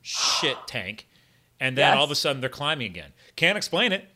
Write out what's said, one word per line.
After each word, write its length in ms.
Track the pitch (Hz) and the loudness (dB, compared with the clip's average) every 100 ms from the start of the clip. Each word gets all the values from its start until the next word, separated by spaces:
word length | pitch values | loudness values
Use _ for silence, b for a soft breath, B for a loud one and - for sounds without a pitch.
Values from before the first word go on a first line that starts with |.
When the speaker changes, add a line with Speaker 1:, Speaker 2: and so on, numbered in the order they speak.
Speaker 1:
shit 560 | - - - - 156 - | -8 -2 0 2 0 -2
Speaker 2:
<gasps> 60 | - | -6
Speaker 1:
tank, 400 | 123 95 110 - b b b b _ | -8 -8 -12 -16 b b b b _
and 180 | 131 131 | -4 4
then 200 | 143 131 | 6 6
all 60 | |
of 60 | 143 | 4
a 20 | |
Speaker 2:
Yes. 80 | 143 | 2
Speaker 1:
sudden 220 | 160 135 | 0 -2
they're 80 | 127 | -4
climbing 380 | - 143 156 113 | -4 -4 -2 -4
again. 260 | 87 73 _ b - | -8 -16 _ b 0
Can't 220 | 165 208 | 2 2
explain 360 | - 170 240 | -2 0 2
it. 120 | 190 - | 0 -4